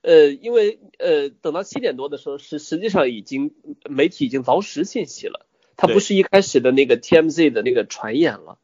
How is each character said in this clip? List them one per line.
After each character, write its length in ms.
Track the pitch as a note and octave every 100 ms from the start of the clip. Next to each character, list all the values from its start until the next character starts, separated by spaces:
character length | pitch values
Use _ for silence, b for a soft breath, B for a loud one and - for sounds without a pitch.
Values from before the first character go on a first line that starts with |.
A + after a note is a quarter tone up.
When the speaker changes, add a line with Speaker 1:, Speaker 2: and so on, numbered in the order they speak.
Speaker 1:
呃， 240 | E3 E3 D3
因 240 | C#3 A3+
为， 300 | A#3+ G#3 A3 _ _
呃， 300 | F3+ D3+ C#3+
等 240 | _ D#3+
到 100 | C#3+
七 160 | - C#3+
点 180 | G#3+ B2+
多 120 | C#3+
的 100 | C#3+
时 100 | D3
候， 80 | C#3+
实-， 220 | - D3+
实 200 | - D#3+
际 100 | G#3+
上 200 | F#3+ C3+
已 140 | A2+
经， 320 | G2+ C3+ D3 _ - D3 -
媒 200 | C3+ E3
体 160 | -
已 40 | C3+
经 140 | C3+
凿 180 | B2 D3+
实 220 | G#3 C#3+
信 240 | D3 B3 D#3
息 220 | - -
了， 180 | - _ _ _ -
它 100 | F#3
不 140 | G3+
是 160 | - G3
一 80 |
开 180 | F#3+ G3
始 160 | F#3+ C#3
的 140 | B2
那 120 | C3+
个 120 | C3+ A#2+
Speaker 2:
对。 40 |
Speaker 1:
T 140 | -
M 140 | E3 D#3+
Z 220 | D3+ D#3
的 120 | A#2
那 100 | A#2
个 120 | B2
传 320 | G2+ - G#2+ B2+
言 240 | D#3+ G2
了。 180 | D#2+ -